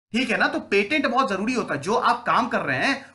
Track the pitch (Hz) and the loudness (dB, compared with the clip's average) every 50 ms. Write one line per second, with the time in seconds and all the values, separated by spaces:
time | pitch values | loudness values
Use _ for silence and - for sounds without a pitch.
0 | _ _ - 226 262 - 208 180 214 - - 320 - - - 196 202 202 302 311 | _ _ -2 -2 0 0 0 2 2 0 0 -2 -4 0 2 2 2 2 0 0
1 | 277 277 233 247 269 269 202 185 202 220 254 233 190 - 160 143 131 160 220 240 | 0 0 2 2 0 0 0 -2 -2 -2 -2 -2 -2 -2 -4 -4 -2 0 0 2
2 | 247 - 240 233 - - 165 190 240 226 - 202 170 147 131 127 170 254 269 - | 2 2 0 0 0 0 2 2 2 0 -2 -2 -2 -2 -2 0 0 0 -2 -2
3 | - - - | -6 -14 -20